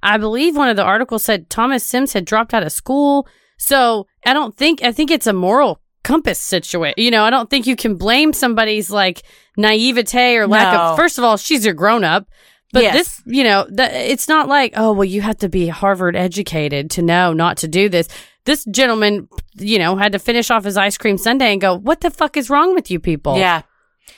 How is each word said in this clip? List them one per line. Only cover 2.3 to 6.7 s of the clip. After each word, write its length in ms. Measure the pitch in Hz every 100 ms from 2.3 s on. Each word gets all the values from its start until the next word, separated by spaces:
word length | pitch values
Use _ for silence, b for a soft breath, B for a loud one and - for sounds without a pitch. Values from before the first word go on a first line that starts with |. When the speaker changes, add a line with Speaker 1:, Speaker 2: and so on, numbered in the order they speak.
| 220 226
Speaker 1:
out 80 | -
of 80 | 160
school. 560 | - - 277 285 277 269 b b b
So 480 | - 277 240 226 196 _
I 80 | -
don't 240 | 277 262 -
think, 240 | 294 320
I 80 | 247
think 180 | 233 294
it's 160 | 311 -
a 60 |
moral 480 | 190 180 233 277 165 _ _
compass 340 | - 302 285 185
situation. 560 | - 185 -